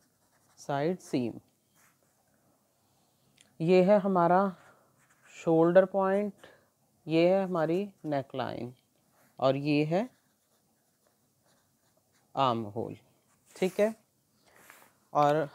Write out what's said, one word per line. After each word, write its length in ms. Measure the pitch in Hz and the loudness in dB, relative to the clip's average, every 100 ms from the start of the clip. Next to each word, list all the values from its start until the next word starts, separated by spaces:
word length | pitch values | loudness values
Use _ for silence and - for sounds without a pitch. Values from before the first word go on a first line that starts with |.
| _ _ _ _ _ - | _ _ _ _ _ -16
साइड 400 | - 143 151 185 | -6 -4 -2 -4
सीम, 340 | - 147 120 - - _ _ _ _ _ _ _ _ _ _ _ _ _ _ _ _ _ _ _ _ - | -6 -4 -4 -8 -16 _ _ _ _ _ _ _ _ _ _ _ _ _ _ _ _ _ _ _ _ -6
ये 220 | 165 185 | 2 4
है 160 | 185 208 | 4 4
हमारा 420 | 190 185 170 180 196 175 - _ _ _ _ _ _ - | 2 2 2 2 0 -6 -18 _ _ _ _ _ _ -10
शोल्डर 480 | - 160 165 180 | 0 2 4 4
पॉइंट, 600 | 190 196 190 196 208 - - - _ _ _ _ - | 2 0 -2 -2 -4 -10 -20 -20 _ _ _ _ -2
ये 220 | 160 170 | 2 2
है 140 | 190 | 2
हमारी 440 | 190 180 156 170 202 - | 0 -2 -2 -2 -6 -10
नेकलाइन 680 | 160 143 135 135 117 - 120 127 _ _ _ _ _ - | -8 -6 -6 -8 -8 -8 -12 -14 _ _ _ _ _ -4
और 180 | 127 135 | -2 0
ये 280 | 143 147 | 0 0
है 240 | 151 170 254 _ _ _ _ _ _ _ _ _ _ _ _ _ _ _ _ _ _ _ _ _ _ | 0 -2 -4 _ _ _ _ _ _ _ _ _ _ _ _ _ _ _ _ _ _ _ _ _ _
आर्म 280 | - 135 117 | -4 -2 -2
होल, 320 | 104 110 104 104 _ _ _ _ _ - | -6 -8 -10 -12 _ _ _ _ _ -6
ठीक 240 | 185 - | -4 -2
है। 140 | 208 220 _ _ _ _ _ _ - - _ _ _ | -4 -4 _ _ _ _ _ _ -20 -20 _ _ _
और 360 | 151 147 151 147 | 0 2 2 -2